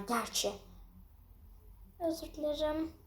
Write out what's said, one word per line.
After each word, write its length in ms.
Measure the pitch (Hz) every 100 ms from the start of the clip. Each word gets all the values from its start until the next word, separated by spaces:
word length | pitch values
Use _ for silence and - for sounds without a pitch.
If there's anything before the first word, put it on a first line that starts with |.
| 196
gerçi. 440 | 233 208 - 202 196 - - - - - - - - - - - - - -
Özür 340 | 330 311 302
dilerim. 580 | 311 302 294 302 311 320 -